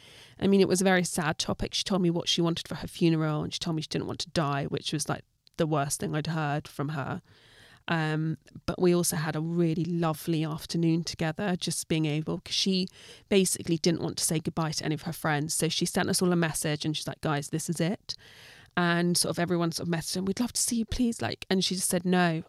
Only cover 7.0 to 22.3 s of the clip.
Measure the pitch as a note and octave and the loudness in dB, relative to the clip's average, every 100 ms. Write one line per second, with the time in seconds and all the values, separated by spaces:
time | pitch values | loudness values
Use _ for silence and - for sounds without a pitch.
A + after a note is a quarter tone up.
7 | B2+ F3 - - - - - - - E3 | -6 -8 -10 -20 -20 -20 -20 -12 -4 -2
8 | D#3 D#3 D#3+ D#3 - - - - F3+ F3 | 0 -2 -2 -6 -10 -10 -6 2 4 4
9 | E3+ E3+ D#3 D3+ E3 E3+ E3+ E3 E3+ E3+ | 2 -2 -2 -2 -2 2 2 2 0 0
10 | E3 D#3 - D#3+ D#3 D3+ - E3+ E3 E3 | 0 -2 -2 0 -2 -4 -4 0 2 2
11 | D#3+ - D#3+ D#3+ G3+ F3+ - - - D#3+ | 0 -4 -4 -2 -2 -2 -2 -4 -2 0
12 | D#3 D3+ D#3+ E3+ - - G3 F#3+ F#3 - | 0 0 -2 -6 -2 0 0 0 -2 -10
13 | - - - G3+ F#3 - - E3 F3+ E3 | -20 -12 2 4 4 0 -2 2 2 2
14 | E3 - - D#3+ D#3+ E3+ D#3+ - D3+ D3 | -2 -2 0 0 -2 -2 -2 -2 -2 -4
15 | - D3+ E3 D3 D#3 - D#3+ - F3 G3+ | -4 -4 0 0 0 0 0 0 0 0
16 | - F3 F3+ F3+ D#3+ - D#3+ D3 D#3 D#3 | 2 2 4 4 2 0 -2 -2 -2 -4
17 | - - D#3+ C#3+ C#3+ D#3+ - D#3+ E3 A3 | -6 -4 -2 -2 -2 -4 -2 0 0 -2
18 | - - - - - - - - F3 E3+ | -8 -14 -14 -20 -20 -20 -6 0 2 4
19 | F3 F3 - D#3+ E3+ F3 E3+ - E3+ E3 | 2 2 0 0 0 2 0 -2 -2 -2
20 | - F#3 F#3+ G3 A#3+ - - A#3 A3 - | -2 -4 -2 -2 -2 0 0 0 -2 0
21 | A#3+ - A2 - - F#3+ F3+ F#3 - F3+ | 0 0 -4 -4 0 0 2 0 0 0
22 | F3+ F3+ F3 | 2 4 4